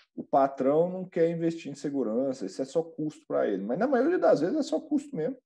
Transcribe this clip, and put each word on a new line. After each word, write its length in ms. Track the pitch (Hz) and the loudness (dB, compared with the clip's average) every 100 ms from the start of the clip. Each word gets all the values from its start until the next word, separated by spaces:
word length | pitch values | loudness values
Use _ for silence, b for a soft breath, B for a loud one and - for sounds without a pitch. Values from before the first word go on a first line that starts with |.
| _ | _
o 80 | - | -14
patrão 640 | - 139 139 - 131 156 175 | -2 2 2 2 2 4 2
não 160 | 185 | -2
quer 240 | 180 175 165 | -6 2 2
investir 420 | 165 165 165 135 | 2 0 -2 -6
em 20 | |
segurança, 720 | 143 151 139 113 113 135 127 95 | -10 -4 -2 0 0 -2 -2 -6
isso 160 | - | -6
é 20 | |
só 180 | 131 165 | -4 -2
custo 440 | 165 - 151 - - | -4 -4 -8 -8 -4
pra 220 | 143 127 | 0 0
ele." 140 | 95 | 0
Mas 140 | 101 147 | -2 -2
na 100 | 254 | 0
maioria 300 | 254 277 359 | 2 2 2
das 220 | - 175 | 4 4
vezes 160 | 170 302 | 2 0
é 60 | |
só 180 | - 311 | -2 -4
custo 340 | - 294 - 160 | -2 -2 -2 -4
mesmo. 200 | 156 269 | -4 -6